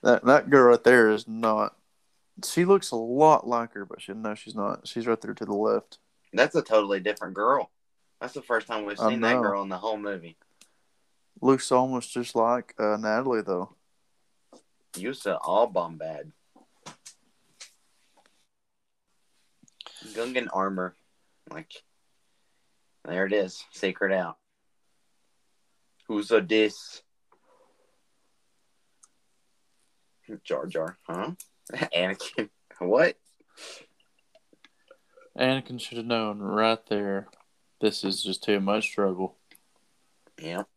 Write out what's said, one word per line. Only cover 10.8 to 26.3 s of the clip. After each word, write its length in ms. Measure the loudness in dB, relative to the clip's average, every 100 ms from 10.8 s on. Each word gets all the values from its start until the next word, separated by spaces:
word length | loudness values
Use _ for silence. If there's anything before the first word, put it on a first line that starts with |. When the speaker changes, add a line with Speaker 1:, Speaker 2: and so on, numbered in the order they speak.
| _ _ _ _ _ -2
Speaker 1:
Looks 300 | 2 2 4
almost 420 | 2 2 -4 -6
just 200 | -8 -4
like, 400 | 0 2 0 -4 -4
uh, 160 | -2 -2
Natalie, 440 | -2 -2 0 -4
though. 340 | -2 -4 -6 _ _ _ _ _ _ _ _ -20 _ _ _
Speaker 2:
Yusa 440 | -10 -10 -6 -4 -4
all 260 | 0 2 2
bombad. 640 | 0 -6 -8 -10 -10 -14 _ _ _ _ _ -20 -20 -20 -20 _ _ _ _ -20 _ _ _ _ _ _ _ _ _ _ _ _ _ _ _ _ _ _ _ -20 _ -20 -20 -14
Gungan 340 | -8 -4 -4 -4
armor. 420 | -2 -2 -2 -6 _ _ _ _ _ -18
Like, 220 | -16 -16 -20 _ _ _ _ _ _ _ _ _ _ _ _
there 220 | -8 -4 0
it 80 |
is. 320 | 0 -2 -8 -18
Secret 420 | -6 -6 -2 -2
out. 240 | 0 -2 -10 _ _ _ _ _ _ _ _ _ _ _ _ _ _ _ _ _
Who's 180 | -4 2